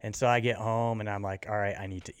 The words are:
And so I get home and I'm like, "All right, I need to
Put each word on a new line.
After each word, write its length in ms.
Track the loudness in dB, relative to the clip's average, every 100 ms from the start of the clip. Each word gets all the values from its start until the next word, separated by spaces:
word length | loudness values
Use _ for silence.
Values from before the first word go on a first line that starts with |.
And 100 | -10
so 140 | 0 4
I 140 | 4
get 160 | 4 0
home 420 | 0 2 2 0
and 100 | -2
I'm 120 | -2
like, 240 | -4 -6 -2
"All 80 | 0
right, 180 | 0 -2
I 80 | -6
need 160 | -6 -8
to 80 | -6